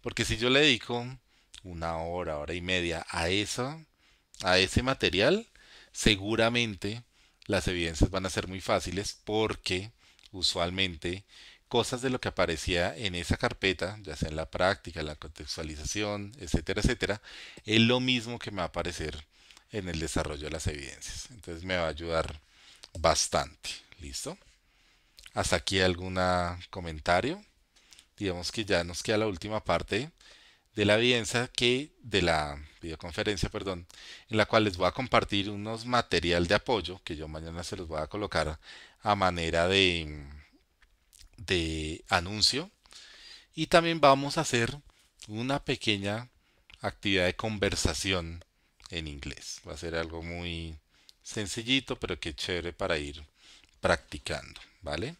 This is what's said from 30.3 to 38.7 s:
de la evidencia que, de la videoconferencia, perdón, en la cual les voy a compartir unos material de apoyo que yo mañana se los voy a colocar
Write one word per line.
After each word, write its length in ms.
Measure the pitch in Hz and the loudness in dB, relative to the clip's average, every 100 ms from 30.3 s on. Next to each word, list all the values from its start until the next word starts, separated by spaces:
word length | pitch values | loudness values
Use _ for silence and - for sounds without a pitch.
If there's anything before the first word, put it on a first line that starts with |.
| - - _ _ - | -20 -20 _ _ 0
de 100 | 104 | 6
la 80 | 107 | 6
evidencia 480 | 123 123 107 120 127 | 6 2 2 -2 -2
que, 440 | - 120 127 151 _ | 2 4 4 -2 _
de 180 | 120 101 | -2 2
la 420 | 87 80 76 73 73 - | 4 2 0 -6 -14 -14
videoconferencia, 640 | 85 78 90 85 107 98 104 | -10 -10 -8 -4 -2 0 -2
perdón, 380 | 107 98 92 85 - - - - | -4 -6 -6 -10 -20 -20 -20 -4
en 80 | 110 | 2
la 80 | 104 | 6
cual 200 | 113 107 | 6 4
les 120 | 87 | 4
voy 100 | 90 | 2
a 40 | |
compartir 580 | - 123 - - 101 98 | 2 2 2 4 -2 -2
unos 380 | 101 107 113 117 | -6 -8 -8 0
material 580 | 123 - 87 85 87 85 | 0 2 0 2 2 4
de 80 | |
apoyo 480 | 104 - 117 82 92 | 2 2 -2 -2 -10
que 120 | - 78 | -10 -10
yo 120 | 78 | -8
mañana 360 | 78 82 85 | -10 -10 -10
se 140 | 85 - | -8 -8
los 100 | 85 | -6
voy 120 | 78 | -4
a 60 | 76 | -4
colocar 540 | 104 101 87 78 78 - | -4 -2 0 0 -4 -12